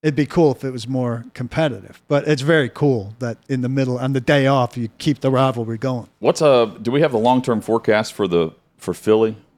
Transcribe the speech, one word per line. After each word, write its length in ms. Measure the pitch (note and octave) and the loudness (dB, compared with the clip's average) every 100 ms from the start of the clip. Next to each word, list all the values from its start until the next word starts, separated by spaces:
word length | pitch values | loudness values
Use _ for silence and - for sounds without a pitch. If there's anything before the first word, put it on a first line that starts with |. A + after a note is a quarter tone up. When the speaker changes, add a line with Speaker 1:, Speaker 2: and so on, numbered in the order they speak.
Speaker 1:
It'd 140 | D#3 C#3 | -2 0
be 100 | C#3+ | -2
cool 240 | - D#3+ | 2 2
if 120 | B2+ | 2
it 80 | C3+ | -6
was 160 | B2+ A2+ | -10 -6
more 360 | C3 B2 A#2 A#2 | -4 -4 -6 -10
competitive, 680 | - A#2+ - D#3+ G#2+ - - _ | -12 -8 -2 -4 -4 -14 -20 _
but 180 | C#3+ C#3 | -2 0
it's 160 | D3+ | -2
very 260 | C#3 D#3+ B2+ | 2 2 2
cool 460 | - D3 B2+ G2 A2 | 0 0 0 -4 -8
that 180 | A#2+ A2+ _ | -8 -8 _
in 120 | C3+ | -4
the 80 | B2+ | -2
middle, 300 | C3+ C3 B2 | -2 -2 -2
on 140 | C3 | -2
the 80 | C3+ | -2
day 280 | B2 D3 C3+ | 2 2 4
off, 280 | C#3 B2 - | 2 0 -4
you 120 | A#2 _ | -10 _
keep 220 | - C#3 | -4 0
the 100 | C3+ | 0
rivalry 480 | C3 C3 A#2+ A2 A2+ | 2 2 0 -6 -6
going. 300 | C3 B2 G2+ _ | -4 -6 -8 _
Speaker 2:
What's 220 | A2 D#3 | -2 2
a, 320 | D#3 C3 A2+ F2+ | 4 4 2 -2
do 80 | A2 | -2
we 100 | C3+ | 0
have 120 | D#3+ | 2
the 60 | A#2+ | 2
long-term 420 | A#2 B2+ B2+ A2+ | 2 2 0 -4
forecast 520 | G#2 A2+ - G#2+ A2 | 0 -2 2 0 0
for 140 | - G2+ | -2 0
the, 240 | E2+ E2 - _ _ | 2 0 -4 _ _
for 160 | - | -10
Philly? 440 | F2 - A2 A2+ G#2+ _ | -6 2 2 2 -2 _